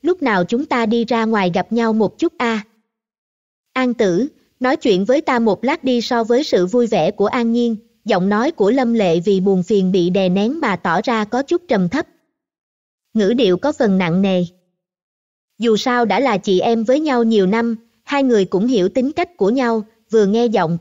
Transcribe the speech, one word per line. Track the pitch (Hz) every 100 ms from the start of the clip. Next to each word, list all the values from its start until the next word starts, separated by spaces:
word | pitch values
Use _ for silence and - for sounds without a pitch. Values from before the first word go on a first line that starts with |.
lúc | 302 359
nào | 269 196
chúng | 175 240 311
ta | 254 226
đi | 233
ra | 226 233
ngoài | 220 220 185
gặp | 180 180
nhau | 233 226
một | 220 202 -
chút | 330 -
a? | 240 220 202 _ _ _ _ _ _ _ _ _ _
"An | 262 254
Tử, | 233 208 175 277 - _ _
nói | 254 320
chuyện | 262 185
với | 202 277
ta | 320 269
một | 226 190
lát | 254 320
đi." | 262 240
So | 214 240
với | 226 240
sự | 311 190 180
vui | 247 233
vẻ | 196 160
của | - 202
An | 247 233
Nhiên, | 240 233 220 - _
giọng | 214 190 190
nói | 208 269
của | - 196
Lâm | 269 240
Lệ | 233 185 175
vì | 175 190
buồn | 196 185
phiền | 175 208 185
bị | 185 175
đè | 190 185
nén | 185 214 320
mà | 254 180
tỏ | 185 170
ra | 269 226
có | 208 247
chút | 277 349 -
trầm | 220 175
thấp. | 277 - _ _ _ _ _ _ _ _ _ _
Ngữ | 220 196
điệu | 240 208 180
có | 294
phần | - 233 190
nặng | 175 180
nề. | 196 185 175 - _ _ _ _ _ _ _ _ _ -
Dù | 226 208
sao | 262 247
đã | 226 190
là | 269 202
chị | 208 185
em | 233 233
với | 220 277
nhau | 311 247
nhiều | 226 220 185
năm, | 226 233 226 - _
hai | - 285
người | 269 220
cũng | 190 208 240
hiểu | 240 180
tính | 262 262
cách | 320 349 -
của | 190
nhau, | 262 240 226 214 _ _
vừa | 220 196
nghe | 226 240
giọng, | 208 165 170